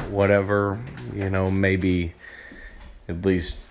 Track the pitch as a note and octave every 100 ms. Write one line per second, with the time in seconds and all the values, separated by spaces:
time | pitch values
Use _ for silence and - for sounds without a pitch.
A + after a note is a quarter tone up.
0 | - G2+ G2 G2+ G2 G#2 G2+ G#2 C3 -
1 | A#2+ G2+ F#2+ F#2+ F#2+ F#2+ F#2+ F#2+ F#2 F2+
2 | E2+ - - - - - - - - -
3 | - F2 F#2+ F#2 E2 - -